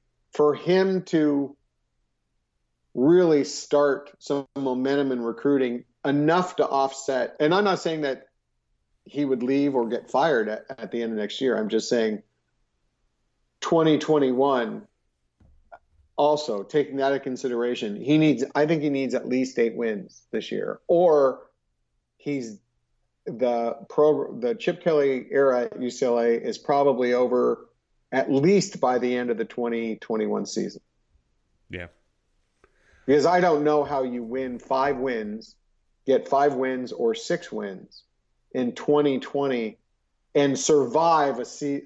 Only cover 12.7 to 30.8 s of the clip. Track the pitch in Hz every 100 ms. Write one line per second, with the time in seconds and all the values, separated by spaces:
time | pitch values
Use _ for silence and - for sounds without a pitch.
12.7 | _ _ _ _ _ _ _ _ - -
13.7 | 165 160 147 151 151 131 123 139 131 110
14.7 | 107 - _ _ _ _ _ _ _ _
15.7 | - _ _ _ - 147 147 - 104 95
16.7 | 151 139 135 135 135 135 123 131 120 120
17.7 | 123 110 104 120 156 156 120 135 139 156
18.7 | 165 147 139 131 123 - 127 131 - 117
19.7 | 117 117 104 - - - 110 - 104 98
20.7 | - - 170 175 151 131 127 - _ _
21.7 | _ _ _ _ _ 147 143 113 101 _
22.7 | _ _ _ _ _ - 113 123 120 117
23.7 | - 101 - 151 139 - 120 120 113 -
24.7 | 170 175 151 139 127 - 139 135 123 117
25.7 | - 123 120 127 120 117 117 123 - -
26.7 | 143 143 123 123 123 123 123 123 120 -
27.7 | _ _ _ - 127 143 135 165 202 -
28.7 | - 127 123 123 123 123 113 110 - 120
29.7 | 117 113 104 - 110 107 104 101 110 98
30.7 | -